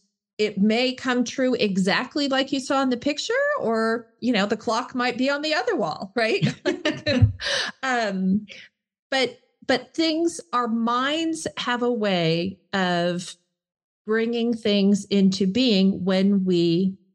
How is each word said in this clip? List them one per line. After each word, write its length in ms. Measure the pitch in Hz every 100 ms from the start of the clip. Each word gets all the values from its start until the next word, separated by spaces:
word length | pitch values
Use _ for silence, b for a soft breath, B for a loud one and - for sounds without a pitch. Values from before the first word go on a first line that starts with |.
| _ _ _ -
it 200 | 214 196
may 340 | 214 226 254
come 320 | 254 262 247
true 300 | 233 - 254
exactly 720 | 254 208 190 190 170 160 302 285
like 240 | 262 262
you 80 | 277
saw 220 | 262 269
in 80 | 262
the 60 | 240
picture, 360 | 285 294 - 494 571 587
or, 460 | 220 226 226 226 226 -
you 120 | 233
know, 120 | 220 208
the 100 | 220
clock 380 | - 220 247
might 220 | 254 247 226
be 140 | 262
on 100 | 285
the 120 | 311
other 220 | 311 494 339
wall, 360 | 165 - 190 247
right? 280 | 220 370 - -
<laughs> 680 | 339 359 302 - 302 262 - - B B B -
Um, 640 | 269 240 214 190 190 202 208 B B _ _ _ -
but, 280 | 262 247 - _ _ -
but 280 | 254 -
things, 460 | - 320 320 339 - -
our 160 | 240 240
minds 760 | 233 226 247 269 311 330 320 - -
have 260 | 254 240
a 100 | 240
way 680 | 240 208 180 165 165 185 190 -
of 600 | 196 180 175 175 175 180 - _ _ _ _ _ _ -
bringing 480 | 220 226 233 233
things 500 | 233 214 202 196 202 -
into 400 | 202 190 190 190
being 580 | 226 254 190 190 -
when 400 | 180 190 196 202
we 520 | 185 175 170 170 190 190 _